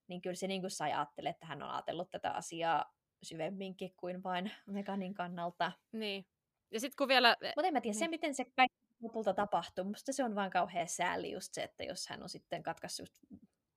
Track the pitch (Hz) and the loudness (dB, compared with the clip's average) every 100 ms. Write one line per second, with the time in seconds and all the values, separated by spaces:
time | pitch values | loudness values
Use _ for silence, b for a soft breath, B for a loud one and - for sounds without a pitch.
0 | - 180 185 180 190 190 185 - 151 135 | -10 -6 -4 -2 -2 -2 -2 -2 0 0
1 | 147 - 165 170 160 151 131 131 - 160 | -2 -4 -6 -6 -8 -8 -4 -4 -4 -4
2 | 185 - - - - 165 165 151 - _ | -6 -4 -4 -4 -4 -2 2 2 0 _
3 | _ _ - 165 160 196 196 185 185 - | _ _ -10 -4 -4 -4 -8 -6 -10 -6
4 | 175 180 185 180 190 B - 202 202 196 | -6 -6 -2 -2 -2 B -6 -4 -2 -2
5 | 185 202 180 180 170 - 170 170 _ 220 | -4 -4 -4 -2 -2 0 -2 -2 _ -6
6 | 214 196 185 _ _ _ _ 220 269 - | -4 -4 -8 _ _ _ _ -4 -2 0
7 | 269 254 233 214 190 - 359 285 220 208 | 6 8 8 6 2 2 2 2 2 0
8 | 330 320 320 269 254 - 254 - _ _ | 0 0 0 -2 0 4 4 4 _ _
9 | 226 226 208 185 208 180 170 - 190 208 | -6 0 2 2 4 2 0 -4 -4 -4
10 | - 269 247 208 196 180 175 175 165 - | -4 0 0 0 2 2 2 0 -2 0
11 | 180 175 - - - - - - - 185 | 0 0 -2 -6 -6 -6 -6 -6 -6 -6
12 | - - 175 160 - 170 160 165 165 - | -6 -8 -10 -12 -8 -6 -4 -6 -8 -10
13 | - _ - 196 - _ _ | -12 _ -20 -20 -20 _ _